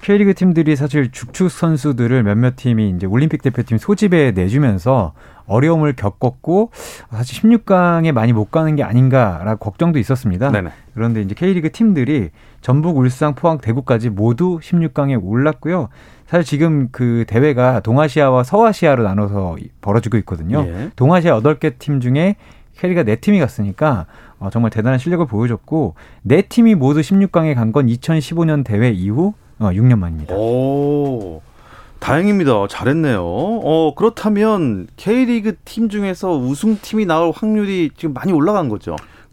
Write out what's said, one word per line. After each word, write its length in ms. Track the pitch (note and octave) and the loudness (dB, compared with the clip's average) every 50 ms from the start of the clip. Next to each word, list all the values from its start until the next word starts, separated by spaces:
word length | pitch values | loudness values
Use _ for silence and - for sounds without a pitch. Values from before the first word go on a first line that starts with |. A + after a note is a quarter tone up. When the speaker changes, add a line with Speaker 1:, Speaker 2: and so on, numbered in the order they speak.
Speaker 1:
K리그 320 | - - G3+ G#3 G#3 G3 F#3+ | -2 0 2 4 4 2 2
팀들이 420 | - F3+ F#3 F3 D#3+ E3 D3 D#3 | 2 2 2 2 2 2 2 2
사실 360 | C3+ C#3+ D3+ C3+ D3+ C#3 B2 | 0 0 -2 0 0 0 -2
죽축 400 | - - - - - - F#3+ F3+ | -4 -8 -16 -16 -4 -2 -2 -2
선수들을 720 | - - - E3 D#3+ D3 - D3+ C#3 A#2 A#2+ A#2 B2 C3 A#2 | -2 -2 0 0 0 0 0 -2 0 0 0 2 2 2 2
몇몇 340 | G2+ G2+ G#2+ B2 B2+ B2+ | 2 2 2 2 0 0
팀이 380 | - - B2+ A#2+ A2 A2 G2+ F#2 | -2 -2 0 0 2 2 0 0
이제 100 | F2 F2+ | -2 -2
올림픽 360 | F#2+ G2 A#2+ C#3+ D#3+ - D3 - | 0 0 2 2 2 0 0 -2
대표팀 340 | C3+ B2 - A#2+ - A#2 | -2 -2 -2 -2 -2 -2
소집에 540 | A2 - - G#3 G3 G#3+ G3+ F3+ E3+ D3 C3 | -2 0 0 0 0 2 2 4 4 4 4
내주면서 840 | G2+ F#2 F2+ F#2 G#2+ C#3 D3+ C3 G2+ F#2 E2+ B2 C3+ B2+ G2 D#2+ - - - - - - - | 2 2 0 0 2 2 2 2 0 0 0 0 2 2 0 -2 -6 -10 -20 -20 -20 -20 -6
어려움을 480 | - G2 A2+ C3+ D#3+ E3 D#3+ D#3 D3 C3+ | -2 0 2 2 2 2 2 2 0 -2
겪었고, 800 | - - G2+ - - - B2+ B2 - - - E3 F#3+ A3 A#3 - - - - - - - - | -2 -4 -4 -4 -2 -4 -4 -4 -4 -4 0 0 0 0 0 -4 -12 -18 -18 -18 -20 -18 -12
사실 240 | - G#2+ B2 B2+ - | -8 -8 -8 -8 -4
십육 300 | - - A3 A#3+ A#3 - | 0 4 4 4 4 4
강에 440 | - G3 F3+ F3+ F3 E3+ E3 E3 E3 | 2 2 2 4 2 2 2 2 2
많이 220 | D3+ A#2 A2 A#2 B2 | 2 2 2 2 2
못 180 | G#2+ G#2 - | 2 0 0
가는 240 | - E3 D#3+ D#3 D3+ | 0 0 0 0 0
게 80 | D3 C3 | 0 -2
아닌가라고 760 | F2+ G#2 B2 C3 C3 B2 C3 B2 G2+ F2 D#2 E2+ G#2 A2 G#2+ | 0 2 2 4 4 4 4 2 2 0 -2 -4 -4 -4 -4
걱정도 400 | - - F#2+ - E3+ E3+ E3 D3 | -6 -8 -4 -2 -2 0 0 0
있었습니다. 520 | G#2 - C3+ B2+ - A2 F2+ F2+ A#2+ C#3 | 0 0 -2 -2 -2 -2 -2 -2 0 0
Speaker 2:
네네. 200 | C3+ G#2 F#2 D#2+ - - - - - | 0 -2 -2 -4 -10 -14 -20 -16 -8
Speaker 1:
그런데 260 | - A2+ A#2 A#2 A2 | -4 -2 -2 -2 -2
이제 140 | G#2 F#2+ G#2 | -4 -4 -4
K리그 360 | - E3+ F#3 G3 F3+ D3+ D#3+ - | -2 -2 0 0 0 -2 -4 -2
팀들이 580 | - A3+ A3+ G3+ D3+ B2+ B2 D3+ D3 G2+ D#2+ - _ - - - - - | 0 2 2 2 2 0 0 0 -2 -2 -4 -8 _ -20 -20 -20 -8 -2
전북, 340 | - B2 C#3+ D3+ F3 F3 | 0 0 2 2 0 0
울산, 380 | C#3 B2+ B2+ B2+ - D#3 D3+ C#3+ | 2 2 0 0 0 -2 -2 -2
포항, 240 | C3 - E3+ D#3+ D3 | 0 0 0 0 0
대구까지 500 | - A2+ A2+ C3 B2+ - B2+ A2+ A2 B2 | -2 -4 -4 -4 0 0 0 0 0 -2
모두 520 | G#2 F#2+ G#2 A#2 A#2+ A2+ F3 F#3 F3+ E3 D#3 | -2 0 0 0 0 0 0 -2 -2 -4 -4
십육 320 | - - F3 E3 D#3 - | -2 0 0 0 0 -2
강에 200 | - C#3+ C#3 C3+ | -2 -2 -2 -2
올랐고요. 760 | A#2 F2+ F2+ G#2 A#2+ C3+ D3+ D3+ - - D3 F3 F#3 C#3 - - - - - - - _ | -2 -2 -2 -2 0 0 0 -2 -2 -4 -4 -4 -4 -4 -6 -10 -16 -20 -20 -20 -20 _
사실 160 | - - F3 E3+ | -2 -2 -2 0
지금 420 | - - C#3 D#3 E3 D#3+ D3 C3+ A#2+ | 0 0 0 0 2 2 0 0 -2
그 360 | - - B2+ A#2+ A#2 A#2 A2+ - | -2 -2 0 0 0 0 -2 0
대회가 520 | G#2+ A#2 C3+ D3+ C#3+ A#2+ B2 B2+ B2+ A2+ | 2 2 2 2 2 2 2 2 2 0
동아시아와 640 | G2 A2+ A2+ C3+ D3+ D3+ B2+ D#3 D3 C3+ C3 B2+ B2+ | 0 0 2 2 2 2 2 2 2 4 4 2 2
서아시아로 580 | B2+ - G#3 A3+ A3+ G3+ - - D#3+ C#3 B2 A#2 | 2 2 2 4 2 2 2 2 2 2 2 0
나눠서 540 | G2 F#2+ G2+ G#2+ G2+ G2+ G2+ F#2+ F2+ E2 D#2+ - - - _ - | 0 0 -2 -2 -2 -2 -4 -4 -6 -6 -10 -12 -16 -20 _ -4
벌어지고 340 | - G2+ A2+ - A2+ A2 | 0 0 0 0 0 -2
있거든요. 480 | A2 F#2+ - F#2+ D#2+ D#2 E2 A2+ D3 D3 | -2 -2 -4 -6 -8 -6 -2 -2 -2 -2
Speaker 2:
예. 240 | G#2 E2 F2+ A#2 F3+ - | -2 -4 -8 -10 -10 -4
Speaker 1:
동아시아 360 | - B2+ C#3 F3 F#3 D#3+ E3+ C#3+ | 0 2 4 4 4 4 2 2
여덟 260 | A2 A2 C#3+ D#3 D3 | 2 2 0 0 0
개 180 | - D#3 C#3 - | -2 -4 -4 -4
팀 220 | - - D3 C#3 | -6 -4 -2 -2
중에 360 | B2 B2 B2+ C#3+ E3 F#3+ G3+ - - - - - - - - - | 0 0 0 0 0 0 -2 -4 -8 -18 -20 -20 -20 -20 -12 -6
K리그가 260 | - F3+ F#3 F3 D#3 | -4 -2 0 0 0
네 120 | G#2+ G#3 | 0 -2
팀이 220 | - - - G#3 G3 | 0 2 2 2 2
갔으니까, 640 | D3+ A#2 - - G#2 G2+ F#2+ - D3+ D#3 C3+ G2+ D#2+ - - - - - - _ | 2 0 -2 -4 -6 -6 -4 -2 -2 0 0 -2 -4 -8 -14 -20 -20 -20 -18 _
어, 120 | - F#2+ | -10 -6
정말 200 | - A2+ A#2 A2 | -2 0 -2 0
대단한 280 | - A2+ G#2+ B2 C3 B2+ | 0 -2 0 0 0 0
실력을 260 | B2+ E3+ F3 F3 E3+ | -2 -2 -2 -2 -2
보여줬고, 680 | C3 A#2 G2+ A#2 B2 A#2 G#2 - - - D#3+ D3 G2 E2 - - - - - - | -2 -2 -2 -2 -2 -2 -6 -6 -4 -4 -2 -2 -2 -4 -10 -18 -20 -20 -12 -2
네 200 | G2+ B2+ D#3+ G3+ | 2 2 2 2
팀이 320 | - - - A#3 A3+ A3 | 2 2 4 4 4 4
모두 280 | F3 B2+ C3 D3 D3+ D#3 | 4 2 2 2 2 0
십육 300 | - G3 G3 G3 F#3 - | 2 2 2 2 2 0
강에 220 | F3 D#3+ D#3 D3 | 0 0 0 0
간 180 | A#2+ A#2 A2 G#2+ | 0 0 0 0
건 160 | D3 C#3 A#2+ | 2 2 2
이천십오 560 | A#2 B2 - - E3 D#3+ C#3+ - E3+ E3 E3+ | 0 -2 -2 -2 -2 -2 -2 -4 -2 -2 0
년 200 | D#3+ D#3 D3 C3+ | 0 0 0 -2
대회 260 | - A2 G#2 A#2 B2+ | -2 0 0 0 0
이후, 420 | A2+ F#2 F2+ G2 G#2 C3 E3+ G3+ G#3 - _ - - - | 0 0 -2 -2 0 0 0 -2 -2 -6 _ -20 -10 -4
어, 120 | A2 G2+ F2+ | -2 -2 0
육 120 | G2 A2+ | 2 4
년 140 | B2+ B2 A2 | 4 4 4
만입니다. 360 | F2+ E2+ E2 D#2 D2+ D2+ F2+ | 2 -2 -6 -8 -8 -6 -6
Speaker 2:
오, 1080 | G2 A2 A2+ A#2+ B2+ C3 C3+ C#3 C#3+ C#3+ C#3+ D3 D3 C#3+ C#3 C3 A#2+ G2+ F#2 E2 D#2 - - _ - - - - - - - - - | -4 -2 -2 0 0 0 -2 -2 0 0 0 0 0 -2 -2 -4 -6 -8 -10 -12 -14 -18 -20 _ -20 -20 -20 -20 -20 -20 -20 -20 -12
다행입니다. 640 | - - - D3+ F3+ G#3 G#3 G3 F3 C#3 B2 G#2 G2 G2 | -6 -2 -2 0 2 2 0 2 2 2 2 0 0 -2
잘했네요. 540 | - - G2+ A#2 C#3 E3 D#3+ D3 B2 G2 F2 | -6 -4 -2 -2 0 0 0 0 -2 -2 -2
어, 720 | E2+ F2 G#2 D3 G3 A3+ A#3 - C#3 D#3 D#3+ D#3+ D#3 C#3 | -4 -4 -4 -4 -4 -4 -4 -2 -2 0 0 0 0 -2
그렇다면 920 | - F#3 A3+ A#3 - - G#3+ G#3+ G3+ G#3 A3 A3 G3+ E3+ C3 G#2+ F#2+ F2+ - - | 0 -2 -2 -2 -2 -2 -2 0 0 0 0 0 0 0 -2 -2 -4 -8 -12 -16
K리그 600 | - - F#3 A3 B3+ C4 A#3 A#3+ A#3 G3+ A3 F#3+ - - | -10 -4 -2 0 0 0 0 0 -2 -2 -4 -6 -6 -12
팀 240 | - - - A3+ A3+ | -12 -6 -4 -4 -2
중에서 480 | G3 G#3 G3+ G3 F#3 F3 - F#3+ F3 | -2 -4 -4 -4 -6 -4 -4 -2 -2
우승팀이 720 | D3 B2 B2+ C#3 C#3+ - G#3+ A3 G3+ - - - G#3+ G#3+ | -2 -2 -4 -4 -2 0 0 0 -2 -4 -4 -4 -2 0
나올 260 | F3+ D#3+ D#3 E3+ E3+ D#3 | 0 0 0 0 0 -2
확률이 560 | - - G#3+ G#3+ G#3+ G#3 G3 G3 F#3 F3 C#3+ - | -2 -2 -2 0 0 0 -2 -2 -2 -2 -2 -4
지금 160 | - - D#3+ C#3 | -6 -8 -6 -6
많이 180 | B2 - F#3 F#3+ | -4 -2 0 0
올라간 360 | D3+ C#3+ F#3 G#3+ G3+ E3+ B2+ | 2 2 2 0 0 -2 -2
거죠? 280 | G#2 G2+ - - D#2+ D2 - - - - - _ | -4 -6 -8 -10 -10 -10 -12 -16 -20 -20 -20 _